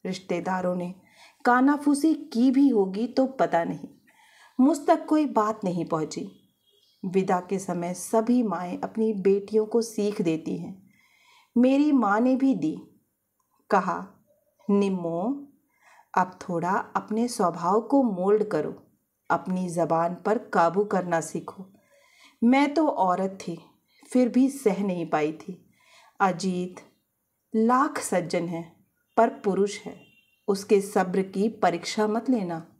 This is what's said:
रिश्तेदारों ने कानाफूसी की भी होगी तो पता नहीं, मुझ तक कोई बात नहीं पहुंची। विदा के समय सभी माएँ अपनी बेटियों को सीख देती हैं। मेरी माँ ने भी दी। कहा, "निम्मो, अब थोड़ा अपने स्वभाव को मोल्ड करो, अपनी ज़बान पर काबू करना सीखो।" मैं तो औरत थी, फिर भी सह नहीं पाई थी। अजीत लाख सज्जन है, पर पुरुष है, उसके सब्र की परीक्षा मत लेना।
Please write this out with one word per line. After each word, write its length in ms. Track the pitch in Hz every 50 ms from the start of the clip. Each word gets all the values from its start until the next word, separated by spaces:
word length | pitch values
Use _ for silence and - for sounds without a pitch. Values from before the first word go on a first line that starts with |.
| -
रिश्तेदारों 680 | 185 185 - - - 180 170 170 180 185 185 180 180 180
ने 200 | 180 180 180 180 - _ _ _ _ - - _ _ _
कानाफूसी 680 | 247 240 254 262 277 294 285 285 294 285 277 - 320 302
की 380 | 302 - - - 226 247 269
भी 180 | 247 269 285 269
होगी 380 | 233 208 190 190 185 202 233
तो 180 | 233 - - 262
पता 380 | 262 269 - 175 165 - 170 170
नहीं, 240 | 175 170 156 - - - _ _ _ _ _ _ _ _ _ - _ _ -
मुझ 180 | 254 285 330 294 294
तक 180 | 381 330 320 320
कोई 200 | - 311 311 302
बात 380 | 254 - 220 208 214 220 - -
नहीं 220 | 185 175 175 160
पहुंची। 460 | 160 165 160 156 151 - - - - - _ _ _ _ _ _ _ _ _ _ _ _ _ -
विदा 340 | 190 175 190 185 190 190 180
के 200 | 180 - 196 190
समय 340 | 190 - 175 175 170 175 180
सभी 500 | - - - - 220 220 233 247 247 233
माएँ 360 | 208 175 170 180 175 185 185
अपनी 340 | 196 196 - 226 220 220 220
बेटियों 520 | 196 185 196 196 202 196 202 214 214 214
को 160 | 214 220 233
सीख 400 | 226 226 - - 202 208 202 -
देती 360 | 190 165 160 160 - - 185
हैं। 320 | 165 175 - - - _ _ _ _ _ _ _ _ _ _ _ _ _ _ _
मेरी 340 | 233 247 262 269 277 294 302
माँ 280 | 277 262 220 196 202 220
ने 160 | 240 254 262
भी 200 | 254 269 269 247
दी। 260 | 175 156 156 - - - - _ _ _ _ _ _ _ _ _ _ _ _ _ _ _ _
कहा, 380 | 220 190 185 185 170 170 185 - _ _ _ _ _ _ _ _ _ _ _ -
"निम्मो, 760 | 202 202 202 196 190 180 170 165 165 170 185 233 285 285 - - _ _ _ _ _ _ _ _ _ _ _ _ -
अब 220 | - 180 185 - - - -
थोड़ा 220 | 175 165 165 175
अपने 560 | 196 233 - - - 196 - - 214 220 233
स्वभाव 540 | 240 240 - 196 175 160 170 170 175 196 226
को 220 | 226 - 285 277 262
मोल्ड 400 | 233 196 175 185 196 208 214 202
करो, 400 | 202 175 151 143 - - - _ _ _ _ _ _ _ _ _ _
अपनी 400 | - 226 - 190 185 180 185 175
ज़बान 460 | 165 175 165 156 165 160 170 175 180
पर 220 | - - 202 214
काबू 460 | 233 - - - 196 170 170 165 196 208
करना 380 | 208 202 185 175 180 165 165
सीखो।" 520 | 165 - - 170 - - - - 190 - _ _ _ _ _ _ _ _ _ _ - - _ _ 226
मैं 300 | 233 254 269 285 285 285
तो 140 | 330 311
औरत 500 | 285 277 - 190 185 180 175 190 190 196 -
थी, 200 | - - 165 165 - _ _ _ _ _ _ _ - - -
फिर 160 | 254 254 233
भी 200 | 202 247 262 262
सह 340 | 277 - - 208 185 180 202
नहीं 260 | 202 180 175 165 160
पाई 240 | - 156 151 151 160
थी। 360 | - - - 180 - _ _ _ _ _ _ _ _ _ _ _ _
अजीत 560 | 202 190 180 165 - 190 180 175 180 180 185 - - _ _ _ _ _ _ _ _ _ _ _ _ _ -
लाख 440 | 220 220 226 247 254 285 311 294 -
सज्जन 480 | - - 208 180 170 160 - 180 170
है, 280 | 170 170 165 170 - _ _ _ _ _ _ _ _ _
पर 120 | - 226 233
पुरुष 520 | - - - 208 185 190 202 202 - -
है, 200 | - - - - - _ _ _ _ _ _ _ _
उसके 340 | - 196 190 - - 214 196
सब्र 400 | 196 196 - 202 190 185 180 196
की 280 | 190 190 - 190 202 233
परीक्षा 580 | 220 - - 180 170 170 - - - 220 214
मत 220 | 214 208 233 226 269
लेना। 380 | 254 220 190 175 170 165 165 - _